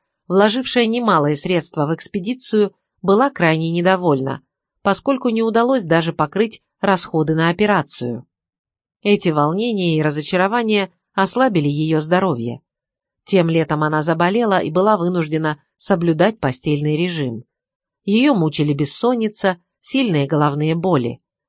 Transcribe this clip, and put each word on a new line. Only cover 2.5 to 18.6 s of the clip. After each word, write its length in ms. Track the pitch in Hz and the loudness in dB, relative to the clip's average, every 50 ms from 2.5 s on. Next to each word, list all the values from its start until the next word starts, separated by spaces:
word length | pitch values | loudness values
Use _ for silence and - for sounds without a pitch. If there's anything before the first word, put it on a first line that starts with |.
| 220 214 208 196 - _ _ _ _ _ | 0 0 0 0 -4 _ _ _ _ _
была 280 | - 185 196 220 269 277 | 0 2 2 4 2 0
крайне 420 | - - 175 160 160 160 165 165 | 0 0 2 2 2 2 0 0
недовольна, 680 | 170 175 175 185 190 180 180 165 143 131 131 135 127 - - _ _ _ _ _ _ _ | 0 0 2 2 2 2 2 2 0 0 -2 -4 -8 -10 -12 _ _ _ _ _ _ _
поскольку 480 | - 202 190 - - 269 277 254 - 247 | -2 -2 -2 0 0 -2 -2 0 0 -2
не 120 | 220 226 | 0 0
удалось 420 | 226 226 208 226 233 247 269 247 185 | 0 0 2 2 2 2 2 0 0
даже 300 | 156 165 165 165 170 170 | 0 0 0 0 0 -2
покрыть 480 | - 151 147 - 190 226 226 - - _ _ _ _ | -2 -2 -2 0 -2 -2 -2 -4 -10 _ _ _ _
расходы 560 | - 196 190 175 - - - 160 151 156 160 | -2 0 0 0 -2 -2 -2 0 0 0 0
на 140 | 160 165 170 | 2 2 2
операцию. 760 | 170 202 214 208 202 165 139 - - - 123 120 117 123 - _ _ _ _ _ _ _ _ _ _ _ _ _ _ _ | 2 2 2 2 2 0 -2 -4 -6 -8 -6 -6 -8 -8 -12 _ _ _ _ _ _ _ _ _ _ _ _ _ _ _
Эти 280 | - 208 208 202 - 170 | 0 0 0 2 2 0
волнения 680 | 151 147 147 151 175 202 233 247 220 196 180 170 156 | 2 2 2 0 0 -2 -2 -2 -2 0 0 0 0
и 40 | 156 | 2
разочарования 880 | 151 151 147 156 147 - 190 180 185 202 226 240 226 220 208 202 190 185 _ _ _ _ _ | 0 0 -2 -4 -4 -2 0 0 0 0 0 0 0 0 0 0 0 -4 _ _ _ _ _
ослабили 540 | 190 196 185 - 247 262 254 190 165 147 | -2 -2 0 2 2 2 2 2 2 0
ее 320 | 147 147 151 156 160 160 151 | 0 0 0 0 0 0 0
здоровье. 640 | 151 156 180 185 196 185 135 117 117 120 120 - _ _ _ _ _ _ _ _ _ _ _ _ _ | 0 0 0 0 2 0 -2 -2 -4 -6 -8 -10 _ _ _ _ _ _ _ _ _ _ _ _ _
Тем 240 | - 196 185 165 165 | 0 2 2 2 2
летом 340 | 165 165 156 160 156 151 151 | 2 0 0 0 -2 -2 0
она 200 | 151 156 151 147 | 0 0 0 0
заболела 560 | 170 160 165 175 180 202 240 233 208 190 180 | 0 0 0 0 0 0 0 0 2 0 0
и 120 | 175 156 | 0 0
была 260 | 156 180 196 214 214 | 0 2 2 2 2
вынуждена 600 | 180 170 180 185 175 160 151 156 156 160 151 151 - _ _ _ | 2 0 0 -2 -2 -2 -2 -2 -2 -2 -2 -4 -6 _ _ _
соблюдать 640 | _ - - 196 170 170 170 160 156 175 220 220 - | _ -4 -2 0 2 2 2 2 4 2 2 0 -2
постельный 560 | - 131 120 - - 156 147 143 147 151 151 | -4 -4 -4 -4 -2 -2 -2 0 0 0 0
режим. 480 | 151 175 180 170 156 139 123 113 107 - _ _ _ _ _ _ _ _ _ _ _ _ | 0 -2 -2 -2 -4 -4 -6 -6 -8 -12 _ _ _ _ _ _ _ _ _ _ _ _
Ее 320 | 196 202 233 269 302 262 | 0 2 2 4 4 2
мучили 380 | 185 160 156 147 - | 2 2 0 0 0